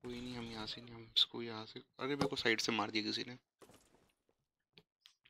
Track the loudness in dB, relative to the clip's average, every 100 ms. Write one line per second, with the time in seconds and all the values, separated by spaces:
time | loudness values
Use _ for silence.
0 | -10 -8 -6 -6 -6 -6 -8 -8 -12 -14
1 | 2 4 4 2 -4 -6 -8 -12 -14 -4
2 | 0 2 0 2 4 4 4 2 2 0
3 | 0 -2 -6 -12 _ _ -20 -20 -20 -20
4 | _ _ _ _ _ _ _ -20 -20 _
5 | -20 _ _